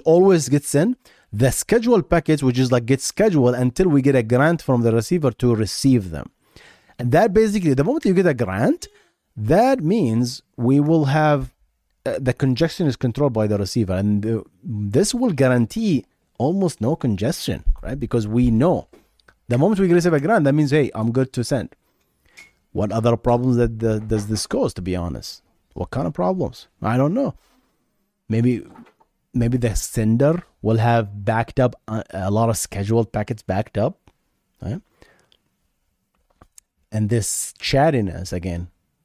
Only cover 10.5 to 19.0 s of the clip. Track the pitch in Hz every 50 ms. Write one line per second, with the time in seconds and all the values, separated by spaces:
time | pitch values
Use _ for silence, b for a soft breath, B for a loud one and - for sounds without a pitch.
10.5 | _ - 117 123 135 143 147 151 165 160 147 135 143 156 156 151 147 139 131 127
11.5 | - _ _ _ _ _ _ _ _ _ - 131 98 - 139 127 120 - 143 131
12.5 | 127 - 165 160 - - 175 143 117 - - 123 - - 147 139 113 110 107 104
13.5 | 104 101 98 - - 120 107 90 92 92 101 104 104 101 104 110 113 107 - -
14.5 | _ _ - - 113 104 104 101 107 143 208 - - 233 262 233 160 131 135 127
15.5 | 127 120 117 - - 226 226 208 156 120 - _ _ _ _ _ _ - 120 147
16.5 | 185 196 190 160 - - 110 127 165 - - 123 101 90 101 113 - - - 92
17.5 | 90 - - - - - - - 131 143 123 - - 120 107 104 110 123 123 120
18.5 | 113 110 143 185 156 101 - _ _ _